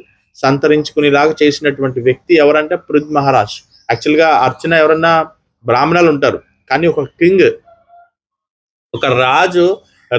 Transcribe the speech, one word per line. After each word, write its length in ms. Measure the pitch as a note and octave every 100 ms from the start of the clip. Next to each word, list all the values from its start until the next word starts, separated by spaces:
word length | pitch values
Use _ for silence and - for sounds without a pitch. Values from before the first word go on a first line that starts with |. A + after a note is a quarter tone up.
| - _ _
సంతరించుకునేలాగా 1000 | - C3+ C#3 D3+ D3+ D3 - D3 C#3 D#3 D#3
చేసినటువంటి 580 | D3+ C#3 D3+ C3+ C3+ B2+
వ్యక్తి 340 | B2 B2+ -
ఎవరంటే 420 | E3+ D3 D3+ D#3 E3+
పృథు 360 | - D3 D3+
మహారాజ్. 500 | D3 C#3 B2+ G#2 - _ _ -
యాక్చువల్ 300 | A#2+ D3 D3+
గా 80 | D#3+
అర్చన 460 | C3+ C3+ - E3
ఎవరన్నా 520 | E3 D#3 D#3+ E3 D#3+ D#3+ _ _ _
బ్రాహ్మణులు 440 | A#2 B2 D3+ F3 E3+
ఉంటారు, 320 | C#3+ C3+ F#2+ _ _ -
కానీ 160 | C#3 E3
ఒక 180 | D3+
కింగ్, 460 | C3+ - E3+ F#3+ D3 - _ _ _ - _ _ _ _ _ _ _ _ _
ఒక 120 | - F3+
రాజు 720 | G3 B2+ D3 F3+ F3 F3 G3 _ _ -